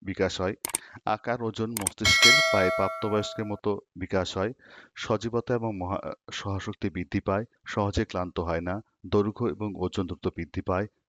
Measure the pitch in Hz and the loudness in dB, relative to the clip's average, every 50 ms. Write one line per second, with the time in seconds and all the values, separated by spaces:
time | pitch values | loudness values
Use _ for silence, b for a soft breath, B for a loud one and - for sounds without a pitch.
0 | - 92 95 - 98 92 - - 92 92 110 - - - B B B B B B | -6 -6 0 2 2 0 2 0 -2 -2 -2 -2 -6 -4 B B B B B B
1 | - 110 107 107 - 120 120 123 117 110 101 107 113 113 117 113 110 - - - | -2 -2 -2 -2 -2 -4 -4 -2 -2 -4 -2 -2 -4 -2 -2 -2 -2 -2 -2 2
2 | 107 101 - - - - 98 - - - 107 101 95 92 92 - 98 95 - - | 2 4 6 8 8 8 8 8 6 4 4 4 4 4 2 2 0 0 0 -2
3 | - 107 104 107 104 - - - 107 104 104 - - 104 101 101 - _ _ - | -2 0 0 0 0 -2 -4 -6 -6 -6 -6 -2 -2 -2 -2 -2 -6 _ _ -10
4 | 92 - - 95 90 - - 95 95 113 131 B B B B B B B B - | -6 0 0 0 0 0 0 -2 -2 -2 -2 B B B B B B B B -10
5 | - - 113 104 107 117 113 117 - - 123 117 113 113 104 95 90 90 98 - | 0 0 0 0 0 0 -2 -2 0 0 0 0 0 -2 -2 -4 -2 -2 -2 -2
6 | - - - - _ - - - - 101 98 95 - 110 101 - - 98 78 90 | -4 -6 -10 -10 _ -12 -10 -8 -4 -2 -2 -2 -4 -6 -6 -4 -4 -4 -2 -4
7 | 87 - - 101 - - 98 101 117 - _ _ _ - - 110 101 101 - - | -6 -2 -2 -2 0 2 0 0 0 -4 _ _ _ -4 -2 0 0 2 2 0
8 | 110 - - 92 90 90 - 95 85 85 82 82 85 87 92 107 - _ _ _ | 0 0 -2 -4 -4 -2 -2 -2 -2 0 0 0 0 -2 -4 -4 -6 _ _ _
9 | - 90 98 104 101 107 104 - 120 107 78 98 107 104 95 78 90 90 - - | -6 2 4 4 4 4 0 0 -2 -2 -2 -2 -4 -6 -4 -2 -4 -2 0 -2
10 | 95 85 87 - - 92 - - 82 - - 98 - - 92 92 104 107 - _ | -2 -2 -4 -4 -4 -4 -4 -4 -8 -6 -6 -6 -2 0 0 0 0 -2 -8 _
11 | _ | _